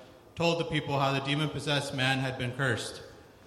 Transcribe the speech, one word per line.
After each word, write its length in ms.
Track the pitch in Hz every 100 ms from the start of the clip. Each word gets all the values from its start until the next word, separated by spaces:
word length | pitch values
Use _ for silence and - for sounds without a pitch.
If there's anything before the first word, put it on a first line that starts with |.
| - - -
told 240 | - 170 170
the 60 |
people 340 | 160 156 151 139
how 140 | 135
the 80 | 139
demon-possessed 760 | 131 143 151 143 147 143 139
man 240 | 135 131 131
had 200 | 135 123
been 140 | 123
cursed. 500 | 117 139 107 - - - - - -